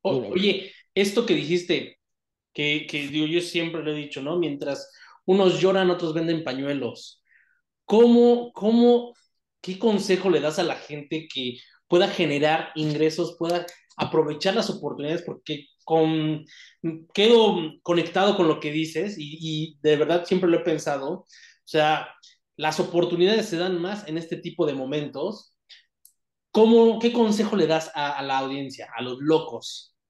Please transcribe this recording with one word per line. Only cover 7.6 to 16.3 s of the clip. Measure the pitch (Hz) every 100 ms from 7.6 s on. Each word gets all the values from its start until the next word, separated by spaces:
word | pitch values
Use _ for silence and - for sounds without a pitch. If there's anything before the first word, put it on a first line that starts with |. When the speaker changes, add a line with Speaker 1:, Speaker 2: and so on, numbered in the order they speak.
| _ _ -
Speaker 1:
¿Cómo, | 214 240 240 240 240 240
cómo, | - 208 233 240 240 240 _ _ _ _ _
qué | - 185
consejo | 233 202 - 185 185
le | 156
das | 147 156
a |
la | 165 131
gente | - 147 143 156 156
que | 135 123 120 - _ _
pueda | 175 196
generar | 190 165 143 151 160 160
ingresos, | 160 151 147 156 156 170 -
pueda | 165 175 175 - _ -
aprovechar | 131 160 151 147 190 214
las | -
oportunidades? | - 147 143 147 170
Porque | - - - 151 - _
con, | - 160 160 160 156